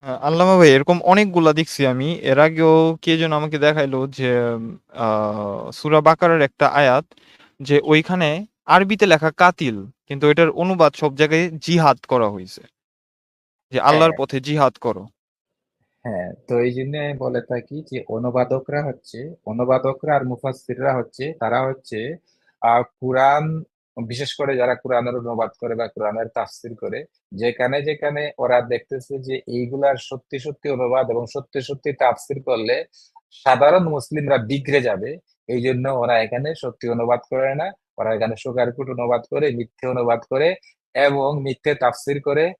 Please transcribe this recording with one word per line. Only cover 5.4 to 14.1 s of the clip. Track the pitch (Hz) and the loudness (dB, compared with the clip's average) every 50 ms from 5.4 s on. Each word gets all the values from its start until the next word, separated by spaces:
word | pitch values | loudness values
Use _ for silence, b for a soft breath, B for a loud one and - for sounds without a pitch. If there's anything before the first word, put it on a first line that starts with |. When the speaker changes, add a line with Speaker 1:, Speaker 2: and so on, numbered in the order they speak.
| 104 101 101 113 113 117 | -6 -6 -6 -8 -10 -12
Speaker 1:
সূরা | 123 - - 151 151 156 | -14 -10 -2 2 2 6
বাকারার | 147 156 160 - 180 170 165 160 | 6 6 4 6 4 2 4 4
একটা | 143 131 _ _ 147 135 | 2 0 _ _ 2 2
আয়াত, | - 143 147 131 123 139 151 _ _ b b b b b b b b b | 4 4 4 4 4 2 0 _ _ b b b b b b b b b
যে | 139 131 143 143 - | -2 2 2 2 4
ওইখানে | 143 156 156 160 - 180 185 170 151 151 170 208 - _ _ _ | 4 2 2 4 0 -2 0 0 0 -2 -4 -8 -12 _ _ _
আরবিতে | - 156 180 196 190 220 196 214 | 4 4 4 6 4 2 2 4
লেখা | 196 165 151 156 160 | 4 4 4 4 -2
কাতিল, | 151 - 180 180 175 - 165 127 110 101 95 120 _ _ _ | 2 4 4 4 4 2 -4 -4 -4 -4 -10 -14 _ _ _
কিন্তু | _ 143 139 147 147 | _ -6 0 2 2
এটার | 147 156 170 160 | 4 6 4 2
অনুবাদ | 139 156 170 185 190 180 165 147 - | 2 -2 -2 -2 4 4 4 4 4
সব | - - 151 135 | 2 -4 -4 0
জায়গায় | 135 151 151 156 160 175 180 160 151 | 0 0 2 2 0 0 -2 -6 -10
জিহাদ | - - 170 170 160 147 127 - - _ | -4 0 2 4 4 4 4 2 0 _
করা | 139 123 117 104 | 0 2 2 0
হয়েছে, | 104 98 92 92 - - - _ _ _ _ _ _ _ _ _ _ _ _ _ _ _ _ _ _ _ _ _ | -2 -6 -12 -14 -18 -20 -20 _ _ _ _ _ _ _ _ _ _ _ _ _ _ _ _ _ _ _ _ _
যে | 127 123 | -4 2
Speaker 2:
হ্যাঁ, | |
Speaker 1:
আল্লাহর | - 139 151 156 160 165 | 4 4 6 6 4 4